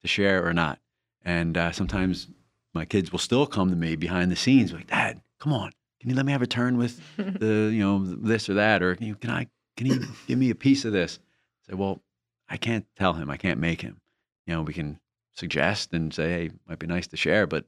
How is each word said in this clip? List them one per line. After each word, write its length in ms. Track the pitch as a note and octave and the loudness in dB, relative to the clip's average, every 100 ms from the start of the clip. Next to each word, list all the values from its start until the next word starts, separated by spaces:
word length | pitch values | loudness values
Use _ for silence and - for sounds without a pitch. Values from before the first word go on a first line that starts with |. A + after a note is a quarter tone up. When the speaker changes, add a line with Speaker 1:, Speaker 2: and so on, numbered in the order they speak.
Speaker 1:
to 80 | - | -4
share 380 | - G2+ F#2+ F2 | 0 2 2 2
or 80 | |
not. 240 | E2+ D#2 - _ _ _ _ | 2 0 -2 _ _ _ _
And, 360 | F2+ E2+ E2 E2 | -4 -2 0 0
uh, 140 | E2+ | -2
sometimes 560 | - F#2 G2 F#2 F2+ - - _ _ _ | -2 -2 0 0 -2 -8 -20 _ _ _
my 140 | E2 F2 | -8 -2
kids 260 | G2+ E2+ | 0 0
will 60 | F2 | -4
still 280 | - B2 C#3+ | 0 2 2
come 220 | G#2+ F#2 | 2 0
to 80 | F2 | 2
me 180 | E2 | -2
behind 380 | D#2+ E2+ F2+ F2+ | -2 -2 0 0
the 40 | E2+ | 2
scenes, 360 | - C3+ F#2+ | 6 6 6
like, 140 | E2 - | -2 -4
"Dad, 340 | - - - - - | -2 -2 -6 -16 -6
come 140 | D3 | -2
on, 200 | B2+ F#2+ - _ _ | -2 -4 -12 _ _
can 80 | A#2+ | -2
you 80 | B2+ | 0
let 80 | |
me 80 | C#3 | 2
have 80 | C#3 | 0
a 60 | A#2+ | 0
turn 320 | A#2 B2 B2 | 0 0 2
with 200 | A#2+ - - | 0 -4 -12
Speaker 2:
<laughs> 80 | - | -8
Speaker 1:
the, 520 | G3 F#3 G#2+ G#2+ G#2+ | -6 -2 2 2 2
you 100 | A2 | 2
know, 220 | G2 G2 F#2+ | 2 2 0
this 420 | F2 A2 A2+ - | -2 0 0 2
or 60 | |
that, 280 | G2 G#2+ G2+ | 4 4 4
or, 140 | F2+ F2+ | 2 0
you 80 | A2 | -4
know, 60 | G#2 | -8
can 120 | A#2 | -4
I, 200 | A#2+ B2 _ _ - | -4 -6 _ _ -4
can 100 | B2+ | 0
you 140 | C3 - | 0 -2
<coughs> 120 | - - | -8 -2
give 120 | B2 | 2
me 100 | B2+ | 2
a 60 | |
piece 320 | G#2 C3+ C3+ A2+ | 2 4 4 2
of 80 | |
this?" 240 | G2+ E2+ - _ _ _ _ - | 0 0 -4 _ _ _ _ -8
I 40 | |
say, 40 | F#2+ | -4
"Well, 240 | G2 F#2+ _ _ _ _ - | -2 -4 _ _ _ _ -14
I 80 | - | -8
can't 300 | A#2 A2+ - - | -4 -4 -6 -2
tell 160 | F#2+ | 0
him, 160 | E2 C#2+ | 0 -4
I 80 | C#2+ | -4
can't 240 | F#2 B1 | -2 0
make 220 | E2 D#2+ | 0 -2
him." 180 | A#1 - _ _ _ _ - | -6 -14 _ _ _ _ -6
You 80 | |
know, 80 | E2 | -6
we 100 | D2+ | -4
can 260 | D2+ D2 D2+ _ _ _ | -6 -8 -10 _ _ _
suggest 580 | - F2 D2+ D#2 G#2 - | -12 -4 0 0 0 -4
and 220 | E2 D#2 | -4 -2
say, 160 | D#2 D#2+ | -2 -2
"Hey, 140 | F2 E2 | -2 -6
it 60 | - - | -10 -14
might 120 | D#2+ | -10
be 80 | E2 | -6
nice 220 | F2 - | -4 -6
to 100 | - | -4
share," 280 | D#2 G2+ F2+ | 2 2 2
but 200 | D#2 | -2